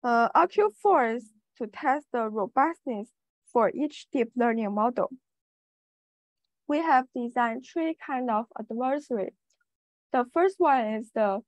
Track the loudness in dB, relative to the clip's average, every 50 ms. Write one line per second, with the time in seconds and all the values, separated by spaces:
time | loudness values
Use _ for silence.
0 | 0 2 2 4 4 4 4 4 2 4 2 2 0 0 0 _ _ 4 4 4
1 | 4 2 -2 -6 -8 -14 _ _ _ _ _ _ -10 -10 -10 -6 -2 -2 -2 -2
2 | -4 _ -4 -4 -4 -4 -4 -4 -6 -2 _ 2 2 2 0 _ _ -8 -8 -8
3 | -8 _ _ _ _ _ _ _ _ _ _ 2 2 2 0 -2 -4 -4 -4 -10
4 | -20 _ _ -2 -2 -2 _ 0 0 0 0 0 -2 -4 -2 0 0 0 0 -2
5 | -4 -4 -6 -16 _ _ _ _ _ _ _ _ _ _ _ _ _ _ _ _
6 | _ _ _ _ _ _ _ _ _ _ _ _ _ -4 -2 -2 2 4 4 2
7 | 2 0 _ -8 -8 -6 -2 -2 -2 0 -2 -6 -10 -10 -6 -4 -4 -4 -4 _
8 | -8 -8 -6 -4 -2 -2 -2 -2 -4 _ -12 -14 -12 _ -6 -4 -2 -2 -2 -4
9 | -4 -6 -6 -6 -6 -6 _ _ _ _ _ _ _ _ _ _ _ _ _ _
10 | _ _ -2 -2 -2 0 _ 2 2 2 2 _ 2 2 4 2 0 -2 -4 -6
11 | -8 -8 _ -2 0 0 0 -4 -8